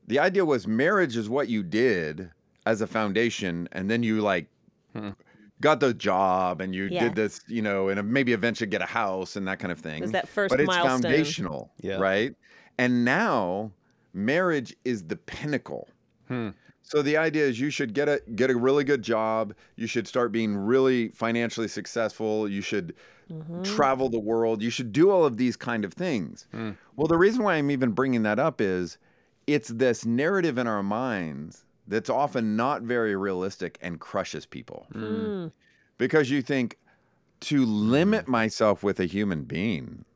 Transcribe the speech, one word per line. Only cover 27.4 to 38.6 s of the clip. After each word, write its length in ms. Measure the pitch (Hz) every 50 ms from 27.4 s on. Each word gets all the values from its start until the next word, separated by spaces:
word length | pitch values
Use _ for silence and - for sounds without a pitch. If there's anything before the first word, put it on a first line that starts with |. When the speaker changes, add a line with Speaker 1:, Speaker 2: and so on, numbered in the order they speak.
| 214
Speaker 1:
why 100 | 208 175
I'm 160 | 156 143 139
even 220 | 143 131 131 123 101
bringing 320 | 98 131 135 127 117 110
that 140 | 107 107 107
up 220 | 143 165 156 -
is 380 | 110 98 92 90 90 82 - _ _ _ _ _ _ _ _ _ _
it's 220 | - 147 147 147 -
this 360 | 117 113 131 127 117 - -
narrative 540 | 117 117 120 143 165 196 190 175 165 131 120
in 80 | 123
our 160 | 117 107 101 98
minds 840 | 98 104 113 131 131 113 98 87 80 73 67 76 85 - - _ _ _ _ _ -
that's 220 | 98 110 104 -
often 460 | 120 120 143 139 - 131 113 107 107
not 260 | 107 117 135 147 104 113
very 340 | 113 123 120 113 110 101
realistic 640 | 95 98 101 95 90 90 98 101 - 92 85 - -
and 180 | - 90 85 80
crushes 440 | - - - 101 92 - - 76 -
people. 420 | _ - - 62 - - - - _ -
Speaker 2:
Hmm. 120 | 214 220
Speaker 3:
Hmm. 420 | 214 214 220 220 214 208 190 175 160 - _ _ _ _ _ _ _ _ _
Speaker 1:
Because 320 | 120 131 - 156 147 123
you 120 | 139 143 127
think, 360 | - 143 135 123 107 - _ _ _ _ _ _ _ _ _ _ _ _ _
"To 240 | - - 156 143 131
limit 600 | 113 107 104 104 110 120 143 170 202 214 220 -
Speaker 2:
Hmm. 60 | - 127
Speaker 1:
myself 500 | 117 113 107 - -